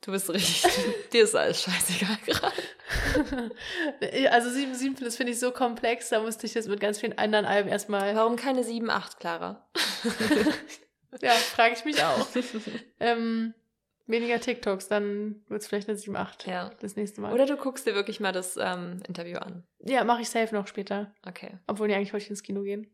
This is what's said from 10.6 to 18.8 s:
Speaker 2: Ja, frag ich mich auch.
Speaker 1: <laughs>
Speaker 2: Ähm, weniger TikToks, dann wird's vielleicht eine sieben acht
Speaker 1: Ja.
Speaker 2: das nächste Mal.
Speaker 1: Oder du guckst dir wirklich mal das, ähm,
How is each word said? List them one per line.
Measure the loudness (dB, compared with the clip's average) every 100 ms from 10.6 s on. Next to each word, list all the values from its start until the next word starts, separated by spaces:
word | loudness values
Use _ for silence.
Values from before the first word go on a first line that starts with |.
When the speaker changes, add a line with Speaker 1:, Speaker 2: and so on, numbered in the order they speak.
| -6 -18 _ _ _ -4
Speaker 2:
Ja, | 4
frag | 4 4 4 4
ich | 4 -2
mich | 2
auch. | 4 4 2 -2 -2 -6
Speaker 1:
<laughs> | -8 -10 -12 _
Speaker 2:
Ähm, | 0 2 0 0 -2 -6 _ _ _ _ -2
weniger | 0 2 0
TikToks, | 0 -2 0 -2 0
dann | 0 0 -2 -4 -8 _
wird's | -8 -4
vielleicht | -4 -2
eine | -6
sieben | -4 -6
acht | -6 -8 -6
Speaker 1:
Ja. | -6 -6 -8
Speaker 2:
das | -10 -6
nächste | -6 -6
Mal. | -2
Speaker 1:
Oder | 2 4
du | 2
guckst | -2 -2 -2
dir | 0
wirklich | -2 -2
mal | -2
das, | -2 -4 -2
ähm, | -2 -2